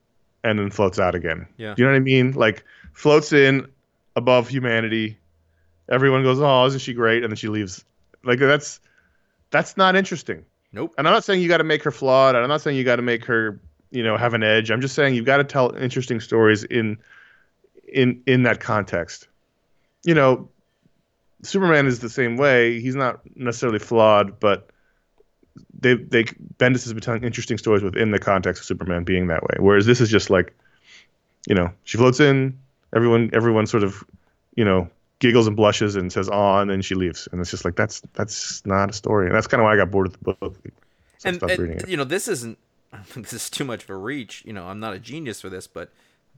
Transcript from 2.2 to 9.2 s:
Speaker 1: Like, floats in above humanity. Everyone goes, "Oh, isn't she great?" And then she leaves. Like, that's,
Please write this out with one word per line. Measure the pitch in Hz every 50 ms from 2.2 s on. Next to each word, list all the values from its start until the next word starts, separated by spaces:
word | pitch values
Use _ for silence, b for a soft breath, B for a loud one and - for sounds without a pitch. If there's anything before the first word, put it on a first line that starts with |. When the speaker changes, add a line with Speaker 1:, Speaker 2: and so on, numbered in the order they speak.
| 127 127
Speaker 1:
Like, | 135 127 117 110 107 - - b b b b b b
floats | - - 147 147 160 151 -
in | 156 143 139 135 135 135 - - _ _ _ _ _ _ _ _ -
above | 123 120 127 127 123 113
humanity. | 107 135 135 127 123 113 113 113 110 110 113 110 107 107 _ _ _ _ _ _ _ _ _ _ _ _ _ _ -
Everyone | 123 127 135 135 131 131 135
goes, | 131 131 135
"Oh, | 147 143 135 127 127
isn't | 135 135 131
she | 127 139 120
great?" | 120 117 113 113 117 120
And | 110
then | 107
she | 104 -
leaves. | 110 107 107 104 92 95 - - _ _ _ _ _ _ _ -
Like, | 127 123 120
that's, | 139 135 143 147 147 - - - _ _ _ _ _ _ _ _